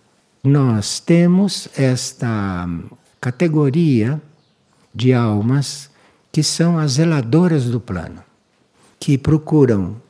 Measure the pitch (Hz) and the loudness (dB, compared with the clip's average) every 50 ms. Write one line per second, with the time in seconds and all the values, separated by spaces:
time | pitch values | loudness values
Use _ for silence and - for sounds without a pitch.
0 | _ _ _ _ _ _ _ _ - 131 143 147 135 127 113 107 98 - - - | _ _ _ _ _ _ _ _ 0 2 2 4 4 2 0 0 -2 -4 -8 -6
1 | - - 170 170 175 175 175 185 202 196 - - - - - - 139 131 127 123 | 0 2 4 4 4 4 4 4 2 0 -2 -6 -10 -10 -4 0 0 0 0 0
2 | - - - - 139 120 113 107 101 98 92 90 87 87 85 82 80 - - - | -4 -8 -10 -8 -6 -4 -4 -4 -4 -4 -4 -6 -6 -6 -8 -8 -10 -14 -18 -20
3 | _ _ _ _ - 127 123 - 175 170 151 151 151 139 127 170 170 156 135 113 | _ _ _ _ -6 -6 -4 -2 -2 0 2 2 0 2 2 2 2 2 2 2
4 | 104 117 147 151 - - _ _ _ _ _ _ _ _ _ _ _ _ - 107 | 0 0 -4 -6 -8 -14 _ _ _ _ _ _ _ _ _ _ _ _ -8 -2
5 | 113 127 127 120 120 113 107 104 101 117 131 143 135 - - - - - _ _ | 2 2 2 2 2 0 0 0 0 0 0 0 -2 -4 -8 -14 -16 -20 _ _
6 | _ _ _ _ _ _ - 156 147 - - - 165 170 170 160 156 147 127 135 | _ _ _ _ _ _ -4 -2 -2 -2 0 0 0 0 0 0 0 0 0 0
7 | 165 170 160 143 120 113 120 160 180 180 160 147 123 120 117 120 - - 95 87 | 0 0 0 -2 -2 0 2 2 2 2 2 0 0 -2 -4 -4 -4 -6 -8 -8
8 | 78 78 - - - _ _ _ _ _ _ _ _ _ _ _ _ _ _ - | -8 -10 -14 -18 -20 _ _ _ _ _ _ _ _ _ _ _ _ _ _ -8
9 | - - 143 123 - 151 151 151 151 - 160 156 139 120 113 101 92 87 107 113 | -2 0 0 0 0 0 0 0 0 0 2 4 4 4 4 2 -2 -4 -6 -10
10 | - _ | -16 _